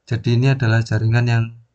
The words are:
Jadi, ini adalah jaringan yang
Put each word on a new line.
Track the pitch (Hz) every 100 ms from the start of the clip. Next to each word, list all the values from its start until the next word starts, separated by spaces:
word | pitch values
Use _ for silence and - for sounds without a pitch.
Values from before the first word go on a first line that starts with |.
| -
Jadi, | 113 123 120
ini | 135
adalah | 135 113 113 113
jaringan | 110 110 120 120
yang | 117 113 117 _